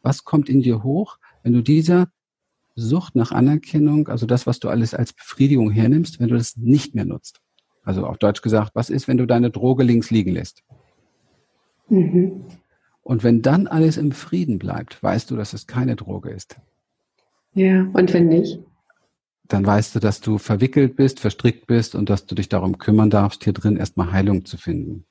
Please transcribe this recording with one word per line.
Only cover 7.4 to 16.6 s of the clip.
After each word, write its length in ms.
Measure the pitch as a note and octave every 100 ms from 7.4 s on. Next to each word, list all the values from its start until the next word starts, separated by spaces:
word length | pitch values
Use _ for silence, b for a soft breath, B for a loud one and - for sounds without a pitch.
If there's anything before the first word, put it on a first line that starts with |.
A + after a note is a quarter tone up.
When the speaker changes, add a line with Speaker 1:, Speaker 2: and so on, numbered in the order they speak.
| _ _ _ _
Speaker 1:
Also 240 | - F#2+ G2
auf 120 | -
Deutsch 240 | G#2 G#2
gesagt, 300 | - A2 G#2+
was 160 | - A#2+
ist, 180 | C3+ -
wenn 80 | B2
du 100 | B2
deine 240 | A#2+ A#2+
Droge 320 | G2+ B2 B2+
links 280 | B2 A#2 -
liegen 220 | A2+ F#2
lässt? 300 | E2+ F2 _ _ - _ _ _ _ _ _ _ _ _ _ _
Speaker 2:
Mhm. 560 | G3+ D3+ E3+ F#3+ - - b b b b b
Speaker 1:
Und 240 | - A#2+
wenn 160 | A#2 A#2
dann 260 | C3 E3 G3
alles 300 | D#3+ D#3+ D#3
im 160 | D3
Frieden 460 | B2+ - F3 E3 G2
bleibt, 440 | F#2+ F2 - -
weißt 280 | F#2+ G#2 -
du, 60 | A#2
dass 180 | G#2
es 120 | G#2+ -
keine 300 | B2 B2+ A#2
Droge 340 | - G2 -
ist. 300 | F#2+ - -